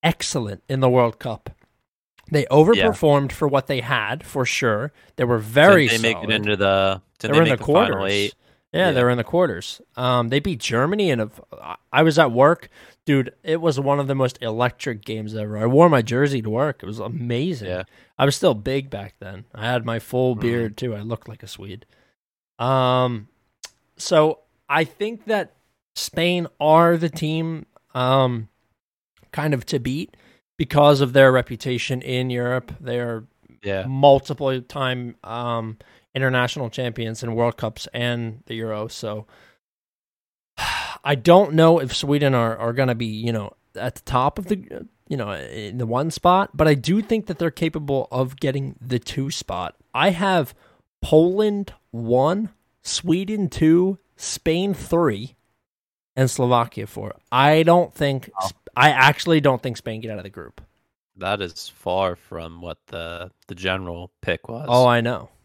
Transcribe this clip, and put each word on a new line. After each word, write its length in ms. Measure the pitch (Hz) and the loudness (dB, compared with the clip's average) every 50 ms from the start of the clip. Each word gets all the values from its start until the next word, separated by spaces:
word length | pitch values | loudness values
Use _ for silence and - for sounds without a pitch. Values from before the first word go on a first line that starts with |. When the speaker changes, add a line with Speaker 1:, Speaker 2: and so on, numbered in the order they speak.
Speaker 1:
excellent 600 | - 165 165 _ - - - 147 117 104 101 - _ _ | -2 -2 -4 _ -8 -6 -6 -6 -6 -6 -10 -12 _ _
in 100 | 135 131 | -2 2
the 100 | 131 127 | 2 4
World 280 | 123 127 120 117 110 _ | 4 4 2 2 -2 _
Cup. 320 | - 127 110 - _ - - _ _ _ _ _ _ _ _ _ _ _ _ _ _ - | -10 -10 -10 -10 _ -18 -20 _ _ _ _ _ _ _ _ _ _ _ _ _ _ -4
They 140 | 156 147 131 | -2 -2 0
overperformed 840 | - 131 147 156 180 233 196 185 214 202 - - 151 143 143 139 135 | 4 6 6 8 6 6 4 4 0 0 2 2 4 4 4 2 -2
Speaker 2:
Yeah. 60 | - | -4
Speaker 1:
for 120 | - 160 143 | -4 -2 0
what 180 | 135 139 131 | 0 0 -2
they 140 | - 143 127 | -2 -6 -6
had, 440 | 117 117 139 120 107 104 120 156 - | -2 -2 -2 -2 -2 -4 -8 -8 -10
for 200 | - - 143 127 | -8 -4 -4 -4
sure. 480 | 120 - - 139 120 107 104 123 147 _ _ _ _ _ | -2 -2 -2 0 0 0 0 -4 -8 _ _ _ _ _
They 80 | - 127 | -4 0
were 140 | 120 120 113 | 0 0 -2
very 500 | 107 107 113 143 151 190 202 175 143 120 | -2 0 4 6 8 8 8 8 6 4
Speaker 2:
Didn't 140 | 117 113 | 2 2
they 60 | 113 117 | 2 0
make 80 | 113 87 | 0 0
it 80 | 85 | -2
Speaker 1:
solid. 80 | 107 110 | -2 0
Speaker 2:
into 220 | 107 104 104 104 | 0 2 0 0
the, 460 | 92 98 98 98 98 95 95 95 92 _ _ _ _ | 2 2 2 4 4 2 0 0 -4 _ _ _ _
did 100 | - 113 | -4 2
Speaker 1:
They 40 | |
Speaker 2:
they 60 | 139 151 | 4 4
Speaker 1:
were 40 | 165 | 4
in 60 | 156 | 4
Speaker 2:
make 80 | 131 110 | 2 0
Speaker 1:
the 80 | - | 0
Speaker 2:
the 60 | 143 | 2
final 240 | 147 180 214 196 101 | 4 4 4 2 0
Speaker 1:
quarters. 160 | 98 98 98 | -2 -2 0
Speaker 2:
eight? 220 | 101 101 101 107 - _ _ _ _ _ _ _ | 0 0 0 -2 -4 _ _ _ _ _ _ _
Speaker 1:
Yeah, 140 | - 160 185 180 | -2 0 0 2
Speaker 2:
Yeah. 40 | |
Speaker 1:
they 100 | 143 127 123 | 2 2 2
were 60 | 123 | 2
in 80 | 123 120 | 2 0
the 60 | 113 | -2
quarters. 560 | - - 175 180 151 101 85 - - - - - _ _ | -2 0 0 2 2 -2 -6 -10 -12 -14 -16 -20 _ _
Um, 320 | - 127 127 127 123 120 117 | -4 -2 0 2 0 0 0
they 100 | 123 147 | -2 -2
beat 200 | 143 196 175 113 | -2 -2 -6 -6
Germany 500 | - - 113 117 131 156 196 214 202 175 | -6 -2 0 0 0 0 0 0 0 0
in 100 | 135 117 | 0 -2
a, 100 | 110 107 _ - - _ - - - 80 - - _ _ | -2 -6 _ -20 -20 _ -20 -18 -16 -16 -16 -16 _ _
I 100 | - 135 | 2 4
was 160 | 160 160 143 170 | 4 4 4 4
at 120 | 160 131 | 4 4
work. 360 | 113 120 135 147 175 - - - _ - - - _ _ _ | 4 4 6 6 4 2 -4 -20 _ -20 -20 -20 _ _ _
Dude, 260 | - 143 139 127 127 _ _ _ | 0 0 0 0 -2 _ _ _
it 160 | - 156 170 | -4 -4 0
was 180 | 165 165 139 131 | 0 0 0 0
one 220 | 135 135 143 143 | 0 0 0 0
of 80 | 139 135 | 0 -2
the 80 | 139 | 0
most 200 | 135 131 123 - - | 0 0 -2 -2 -6
electric 640 | 123 113 110 113 123 120 - _ - 143 117 107 _ | -8 -6 -2 -2 -2 -2 -2 _ -10 -10 -10 -10 _
games 320 | - 110 110 107 107 110 | -10 -10 -8 -8 -10 -8
ever. 200 | 110 107 104 107 | -8 -8 -8 -6
I 100 | 104 110 | -2 0
wore 220 | 120 127 147 170 175 | 2 6 6 6 6
my 140 | 151 127 | 6 4
jersey 400 | 110 110 117 127 143 143 139 127 | 2 0 0 0 0 0 -2 -4
to 80 | 110 107 | -4 -4
work. 320 | 107 120 143 151 135 _ | -2 -2 -2 -2 -4 _
It 40 | - | -10
was 120 | 95 107 113 | -12 -10 -10
amazing. 680 | 101 104 120 - 120 120 120 120 143 185 175 127 107 92 | -10 -10 -8 -8 -6 -4 -4 -2 -2 -4 -6 -6 -8 -8
Speaker 2:
Yeah. 160 | 90 90 95 _ _ _ _ _ _ - | -8 -8 -8 _ _ _ _ _ _ 0
Speaker 1:
I 60 | 139 | 0
was 100 | 143 139 | 0 0
still 180 | - - 180 127 | 2 2 2 2
big 360 | 107 101 135 131 139 135 135 | 2 -4 -4 -4 -4 -6 -6
back 240 | - 101 98 101 _ _ | -12 -14 -14 -14 _ _
then. 240 | 98 95 98 92 110 _ _ | -18 -16 -16 -16 -20 _ _
I 100 | 110 107 | -10 -6
had 200 | 117 123 123 113 | -4 -4 -4 -4
my 140 | 113 113 113 | -4 -6 -6
full 320 | - - - 127 127 127 123 | -8 -4 -2 0 0 0 -2
Speaker 2:
Mm-hmm. 60 | 107 | -2
Speaker 1:
beard, 340 | 123 120 117 120 117 110 104 | -2 -2 -2 -2 -4 -6 -6
too. 200 | - 127 123 110 | -8 -8 -8 -8
I 60 | 104 | -8
looked 260 | 101 110 117 - _ - | -8 -8 -10 -10 _ -18
like 160 | 110 - - | -20 -20 -18
a 20 | |
Swede. 400 | 98 - - 98 101 95 113 _ _ _ _ _ _ _ _ _ _ _ _ _ _ _ - | -20 -18 -18 -16 -16 -16 -18 _ _ _ _ _ _ _ _ _ _ _ _ _ _ _ -6
Um, 680 | 117 127 135 131 127 127 127 127 127 123 120 110 107 _ _ _ _ _ _ _ - - _ _ _ _ _ | -2 0 2 2 2 2 2 2 0 0 -2 -6 -10 _ _ _ _ _ _ _ -20 -20 _ _ _ _ _
so 440 | _ - - 180 156 156 156 156 - _ _ _ _ _ - | _ -4 2 4 4 4 4 0 -4 _ _ _ _ _ -2
I 140 | 143 156 | 0 0
think 440 | 165 156 - _ 208 214 233 226 _ | 0 -2 -4 _ -8 -8 -8 -10 _
that 280 | 214 220 202 175 - _ _ _ _ _ _ _ _ _ | -4 -2 -2 -2 -6 _ _ _ _ _ _ _ _ _
Spain 540 | - - - - 165 165 175 180 180 170 - _ _ | -12 -12 -8 -4 -2 0 0 0 -2 -4 -6 _ _
are 360 | 147 151 156 165 170 170 170 | 2 6 6 6 6 6 4
the 120 | 165 170 165 | 2 0 -4
team, 580 | - 160 160 156 156 160 160 165 160 156 151 _ _ _ _ _ _ | -4 -4 -4 -4 -2 -2 -4 -4 -6 -10 -12 _ _ _ _ _ _
um, 540 | 127 127 127 131 135 131 127 123 113 110 - _ _ _ _ _ _ _ _ _ _ _ _ _ _ _ _ | -2 0 2 4 4 2 2 0 -4 -8 -12 _ _ _ _ _ _ _ _ _ _ _ _ _ _ _ _
kind 240 | - - 147 156 147 | -8 -6 -2 -2 -2
of 100 | 127 - | -2 -4
to 120 | - - 139 | -4 -6 -4
beat 380 | 120 123 131 151 185 - _ _ _ _ _ _ _ _ _ _ | -4 -4 -6 -6 -8 -10 _ _ _ _ _ _ _ _ _ _
because 420 | 156 - - 147 147 147 147 135 | -6 0 4 6 6 6 6 6
of 120 | 139 127 | 4 4
their 180 | 123 139 135 131 | 6 8 8 8
reputation 720 | 127 127 120 - 127 110 - 135 127 120 - - 135 127 | 8 4 0 -2 -10 -10 -6 -4 -4 -4 -4 -4 -6 -6
in 260 | - 135 127 127 127 127 | -6 -4 -4 -4 -4 -4
Europe. 440 | 123 123 120 123 127 127 123 - - - | -4 -4 -2 -2 -2 -4 -6 -8 -18 -14
They 180 | 147 127 120 120 | -10 -6 -6 -6
are 260 | 120 117 117 110 117 _ _ _ _ _ - _ | -4 -6 -8 -10 -12 _ _ _ _ _ -20 _
Speaker 2:
Yeah. 220 | - 101 98 95 92 | -6 -6 -4 -4 -4
Speaker 1:
multiple 760 | 127 135 135 139 143 139 135 135 - 151 - 147 135 131 127 | -4 0 6 8 8 8 8 4 -4 -10 -4 -2 -2 -2 -4
time, 520 | 123 _ - 147 135 127 127 123 123 120 110 _ | -6 _ -8 -6 -4 -4 -4 -6 -8 -12 -14 _
um, 560 | - 95 113 120 120 120 120 117 110 110 110 _ - _ _ _ _ _ _ | -16 -12 -10 -8 -6 -4 -4 -4 -6 -8 -12 _ -20 _ _ _ _ _ _
international 560 | 131 131 131 127 123 123 120 - 151 131 113 | -2 -2 0 2 2 0 0 -2 -6 -8 -8
champions 520 | - - 127 123 110 - 113 110 113 - | -6 -6 -6 -6 -6 -6 -8 -8 -8 -8
in 120 | - 117 113 | -8 -6 -2
World 200 | 113 117 120 113 | 0 0 0 0
Cups 300 | - - 110 110 - - - - | -2 -8 -8 -8 -10 -16 -12 -8
and 480 | 123 120 120 120 120 117 113 110 127 _ | -6 -4 -4 -4 -4 -6 -10 -10 -14 _
the 80 | _ 120 | _ -10
Euro. 340 | 113 113 110 107 104 107 113 | -8 -6 -6 -6 -6 -8 -10
So 380 | - - - 110 107 107 104 _ _ _ _ _ _ _ _ _ _ _ _ _ _ _ _ _ _ _ _ _ _ _ _ _ _ | -10 -10 -10 -8 -10 -10 -12 _ _ _ _ _ _ _ _ _ _ _ _ _ _ _ _ _ _ _ _ _ _ _ _ _ _
<sighs> 480 | - - - - - - - - - _ | -10 -8 -6 -6 -8 -8 -10 -14 -10 _
I 100 | - 147 | -4 -4
don't 380 | 135 107 170 170 185 208 151 151 | 0 4 6 6 6 6 4 4
know 240 | 160 160 165 170 165 | 4 6 6 4 4
if 160 | 135 123 - | 0 -4 -6
Sweden 400 | - - 139 143 147 147 139 135 | -6 -2 0 0 2 2 2 2
are, 220 | 123 117 113 113 | 2 2 0 -2
are 160 | - 113 117 | -4 -4 -4
gonna 220 | 117 127 135 127 120 | -2 0 0 0 0
be, 120 | 113 120 | -4 -4
you 260 | 110 107 107 113 120 | -6 -6 -4 -4 -4
know, 200 | 113 110 101 101 - _ _ _ _ | -4 -4 -6 -8 -14 _ _ _ _
at 220 | 95 101 123 - | -8 -8 -8 -8
the 40 | - | -10
top 360 | _ - - 123 127 143 - - | _ -4 -2 0 0 0 -2 -4
of 80 | 190 | -6
the, 400 | 175 214 185 190 - - - - - _ _ _ _ | -6 -6 -6 -6 -14 -14 -16 -16 -16 _ _ _ _
you 80 | - | -8
know, 140 | 135 113 104 | -6 -6 -8
in 460 | 98 76 67 57 64 98 107 104 95 123 | -8 -10 -10 -12 -12 -12 -12 -10 -8 -8
the 80 | 123 | -6
one 240 | 113 117 127 147 170 | -4 -2 -2 -2 -4
spot, 400 | - - - 175 180 190 196 - - | -6 0 2 4 4 4 2 -2 0
but 100 | 151 156 | 2 4
I 80 | 156 147 | 4 4
do 280 | 135 113 - 180 214 | 2 2 0 0 0
think 240 | 214 - 233 220 190 | 0 0 -2 -2 -2
that 120 | - 175 - | -6 -6 -4
they're 120 | 170 165 | -4 -4
capable 580 | - - 170 160 151 156 147 139 139 135 - - | -2 -2 -4 -4 -4 -6 -6 -2 -2 -2 -2 -4
of 300 | - 127 131 127 135 - | -2 -2 -2 -4 -4 -4
getting 360 | - 139 135 143 135 135 - _ | -4 -4 -4 -4 -6 -8 -12 _
the 180 | 120 123 123 120 | -8 -4 -4 -4
two 320 | - - - - 135 139 | -4 -6 -8 -6 -6 -6
spot. 460 | - - - - - - 90 82 - _ _ _ - | -6 -10 -8 -8 -8 -6 -6 -8 -10 _ _ _ -2
I 160 | 123 151 196 | 2 2 2
have 440 | 180 170 208 196 190 175 139 - - _ _ _ _ _ _ _ _ _ | 2 0 0 0 2 0 0 -2 -8 _ _ _ _ _ _ _ _ _
Poland 680 | - - - 156 165 175 185 202 214 214 208 202 202 - - _ _ _ | -2 4 6 6 6 6 2 0 0 0 0 -4 -6 -10 -12 _ _ _
one, 600 | - 117 117 113 120 127 135 156 185 202 226 196 _ _ _ _ _ _ | -10 -8 -2 0 2 2 2 2 0 -2 -4 -6 _ _ _ _ _ _
Sweden 680 | _ - - - - 175 160 180 190 185 214 208 196 151 | _ -8 -8 -6 -2 -2 -2 -2 -2 -4 -4 -2 -4 -4
two, 500 | - - 160 156 160 175 180 190 196 - _ _ _ | 0 2 4 4 4 4 4 0 -2 -6 _ _ _
Spain 560 | _ - - - - _ 170 160 175 190 202 196 | _ -12 -10 -10 -4 _ -2 0 0 0 -2 -4
three, 600 | 143 - - 170 170 170 143 104 98 113 131 _ _ _ _ _ _ _ _ _ _ _ _ _ _ _ _ _ | -6 -4 -2 0 0 2 0 -2 -4 -10 -14 _ _ _ _ _ _ _ _ _ _ _ _ _ _ _ _ _
and 140 | 131 135 127 | 0 0 0
Slovakia 560 | - - 127 123 123 120 117 117 - - 107 | 0 -2 0 2 2 2 0 -2 -6 -14 -14
four. 280 | 104 - - 101 101 - _ _ _ | -12 -12 -14 -12 -12 -14 _ _ _
I 320 | - 127 135 147 156 160 | 2 4 4 6 6 4
don't 320 | 165 165 170 175 175 - _ | 4 4 4 4 2 -2 _
think 360 | - 156 139 135 131 - - _ - | -4 -2 -2 -2 -4 -8 -10 _ -6
Speaker 2:
Wow. 80 | 95 98 | -6 -6
Speaker 1:
Sp-, 240 | - _ _ - _ | -8 _ _ -10 _
I 160 | 123 127 151 | 4 4 4
actually 500 | 143 127 131 143 147 - - 170 165 156 | 6 6 4 4 4 2 0 2 2 4
don't 220 | 139 143 131 120 | 4 2 0 0
think 140 | - 131 113 | -4 -8 -10
Spain 240 | - _ 120 110 113 | -8 _ -12 -12 -10
get 100 | 110 110 | -10 -10
out 80 | 107 101 | -12 -12
of 60 | 90 | -14
the 60 | 98 | -14
group. 300 | 98 - 78 60 _ - - _ _ _ _ _ _ _ _ _ _ 98 | -16 -16 -18 -16 _ -20 -20 _ _ _ _ _ _ _ _ _ _ -10
Speaker 2:
That 220 | 92 95 104 101 | -6 -6 -4 -4
is 280 | 98 87 - - - - | -6 -10 -10 -14 -18 -18
far 480 | _ _ _ 90 90 95 98 92 87 | _ _ _ -4 -2 0 0 -2 -4
from 440 | _ _ _ - 82 82 82 82 85 | _ _ _ -14 -14 -14 -14 -16 -16
what 180 | 85 87 80 _ _ _ | -14 -14 -14 _ _ _
the, 420 | - 85 82 82 85 85 87 95 _ _ _ | -14 -12 -12 -12 -12 -14 -14 -16 _ _ _
the 80 | _ - | _ -16
general 560 | 85 92 95 92 95 95 87 85 82 90 - _ _ | -6 -4 -2 -2 -2 -4 -8 -10 -12 -14 -18 _ _
pick 260 | - - 87 80 - - | -4 -4 -4 -4 -6 -12
was. 180 | 117 117 151 139 | -14 -12 -2 2
Speaker 1:
Oh, 180 | 120 123 127 | 4 6 6
I 140 | 123 120 120 | 6 4 4
know. 300 | 113 120 123 80 - - _ _ | 2 0 -4 -6 -10 -16 _ _